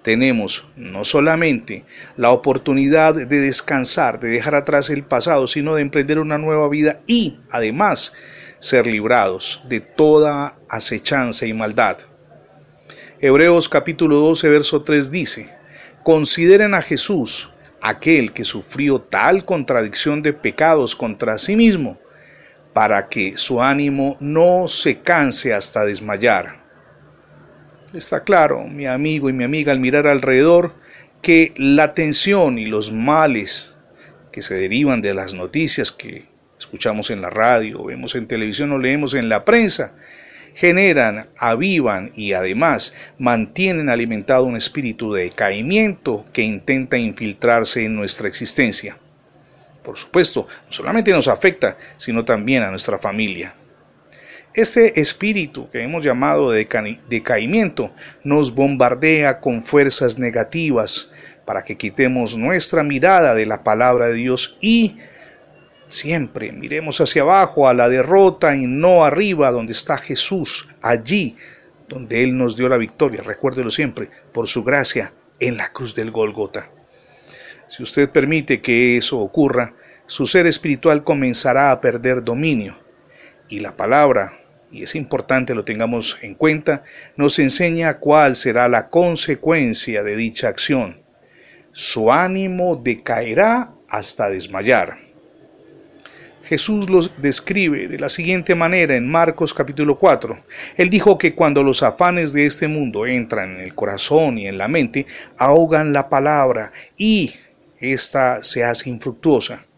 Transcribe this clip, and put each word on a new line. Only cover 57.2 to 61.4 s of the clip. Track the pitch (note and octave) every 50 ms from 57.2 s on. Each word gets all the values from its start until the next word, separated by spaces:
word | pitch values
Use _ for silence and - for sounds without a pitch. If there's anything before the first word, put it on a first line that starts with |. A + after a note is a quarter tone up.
| - - B2+ G#2+ A2 B2 F#3 A3+ G#3+ E3+ - - A#2+ G2 - - - - - _ _
nos | C#3+ C#3+ D3+ D3 B2+ A#2
bombardea | C3 C3+ C#3 C#3 B2+ B2 B2 B2 B2+ D#3 D#3 D#3+ D3+ D3 C#3 C3 -
con | - C3+ A#2+ A2+
fuerzas | A2+ - - D3 C#3 C3+ - - C#3+ A#2+ A2
negativas | B2+ B2+ A#2+ A2+ A#2 G#2+ - - E3+ E3 D3+ C3 A2+ G#2+ G#2 - - - _ - - - - - _